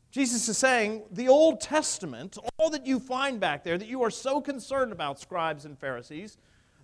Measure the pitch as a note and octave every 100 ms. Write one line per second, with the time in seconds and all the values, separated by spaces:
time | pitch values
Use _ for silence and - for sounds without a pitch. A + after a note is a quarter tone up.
0 | _ B3+ C4 A#3+ A3+ G#3 C4 B3 G#3 A3
1 | - F3+ B3+ C#4 D#4+ - - D4+ D4 -
2 | F3 A#2 F3 - - - D#4+ D4+ C4 C4
3 | C4 B3+ C#4 A#3+ F3+ C#3+ F3 F3 G#3+ C4
4 | A3+ - - C#4+ C#4+ C4+ - C4+ B3 F3+
5 | D3+ C#3+ - F3 D#3+ D3+ D3 C#3 C#3 B2
6 | B2 D3+ G#3 - _ _ _ _